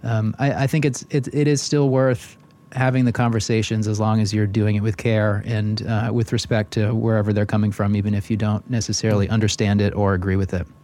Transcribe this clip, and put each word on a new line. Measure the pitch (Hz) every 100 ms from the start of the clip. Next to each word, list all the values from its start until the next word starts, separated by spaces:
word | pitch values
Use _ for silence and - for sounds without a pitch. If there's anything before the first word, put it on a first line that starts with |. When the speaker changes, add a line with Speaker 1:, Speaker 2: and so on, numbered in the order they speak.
Speaker 1:
um, | 117 113 107 -
I, | 139 127
I | 135
think | 160
it's, | 147 123 -
it, | 147 127
it | 139 147
is | 143
still | - 147 143
worth | 131 131 123 - - - - -
having | - 131 127 127
the |
conversations | 110 120 117 - 113 107 110 107
as | 107
long | 107 110
as | 104
you're | 107 104
doing | 107 107 104
it |
with | 107 104
care | 120 110 107 101 104
and, | 113 107 107 -
uh, | 110 113
with | 120 110
respect | 120 - 113 107
to | - 107
wherever | 113 113 110 104
they're | 104 107
coming | 110 104
from, | 101 101 101
even | 101
if | 101 -
you | 107
don't | 107 104 -
necessarily | 123 - 107 113 104
Speaker 2:
Mm-hmm. | 98
Speaker 1:
understand | 113 110 - 107 101
it | 101
or | - 101
agree | 95 95 95
with | 95
it. | 90 78 -